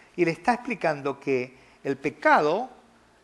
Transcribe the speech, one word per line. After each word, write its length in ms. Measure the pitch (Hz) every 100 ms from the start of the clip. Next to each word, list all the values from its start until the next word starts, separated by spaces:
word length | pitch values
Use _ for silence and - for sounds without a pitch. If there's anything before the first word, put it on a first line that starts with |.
| - -
y 80 |
le 60 | 170
está 240 | 160 -
explicando 640 | 226 - - 170 147 139 135
que 340 | - 131 127 - - _
el 160 | - 139
pecado 720 | 151 - 311 262 151 180 254 - _ _ _ _